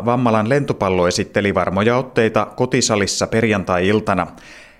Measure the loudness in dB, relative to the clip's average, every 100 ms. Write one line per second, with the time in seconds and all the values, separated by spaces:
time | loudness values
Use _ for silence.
0 | 0 0 2 2 2 0 -2 -2 0 2
1 | 2 0 -2 0 0 0 0 0 0 0
2 | -2 0 0 0 -2 -2 -2 0 0 0
3 | 0 -2 -2 0 2 0 0 0 2 0
4 | 0 -2 -4 -8 -20 -20 -20